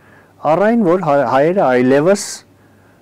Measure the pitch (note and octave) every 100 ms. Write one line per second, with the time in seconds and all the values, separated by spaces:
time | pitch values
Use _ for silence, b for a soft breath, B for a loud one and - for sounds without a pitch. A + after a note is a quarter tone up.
0 | b b b b C#3+ E3 G#3 A#3 F3+ F#3
1 | D#3+ C#3+ A#2+ C3+ D#3 G3 C#3+ B2+ B2+ C#3
2 | E3 G3+ - - _ _ b b b b